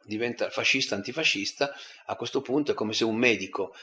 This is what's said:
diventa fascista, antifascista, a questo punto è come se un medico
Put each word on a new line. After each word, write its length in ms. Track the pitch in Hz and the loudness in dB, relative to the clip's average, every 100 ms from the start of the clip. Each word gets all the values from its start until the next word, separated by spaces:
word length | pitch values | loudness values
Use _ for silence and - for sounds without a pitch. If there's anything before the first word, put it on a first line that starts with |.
diventa 480 | - 107 120 117 98 | -8 -2 -2 -2 -4
fascista, 460 | - 120 135 127 101 | 0 2 2 2 -2
antifascista, 760 | 104 143 156 - 101 - 98 - - - - | -4 0 0 0 -2 -2 -2 -4 -16 -14 -8
a 100 | 104 | -6
questo 240 | 120 135 | -2 -2
punto 320 | 135 139 143 | 0 0 2
è 20 | |
come 180 | - 107 | 0 0
se 100 | 110 | 0
un 100 | 113 | 2
medico 640 | 110 123 101 95 - 95 - | 4 4 4 0 -4 -4 -6